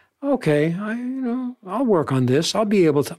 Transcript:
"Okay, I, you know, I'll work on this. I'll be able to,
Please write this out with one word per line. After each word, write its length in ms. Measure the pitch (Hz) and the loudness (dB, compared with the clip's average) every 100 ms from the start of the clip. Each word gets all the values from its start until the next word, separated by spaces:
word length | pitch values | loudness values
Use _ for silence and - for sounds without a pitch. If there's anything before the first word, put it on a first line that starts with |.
| _ _ | _ _
"Okay, 540 | 277 254 160 147 156 175 | -2 0 2 2 2 -2
I, 140 | 214 | -6
you 300 | 233 247 262 | -6 -6 -6
know, 340 | 247 247 247 247 185 | -4 -4 -6 -10 -8
I'll 200 | 208 262 | -2 2
work 260 | 180 135 | 2 2
on 140 | 135 123 | 0 2
this. 280 | 135 165 | 2 0
I'll 120 | 196 220 | -2 2
be 180 | 202 | 4
able 180 | 160 143 | 4 2
to, 140 | - | 0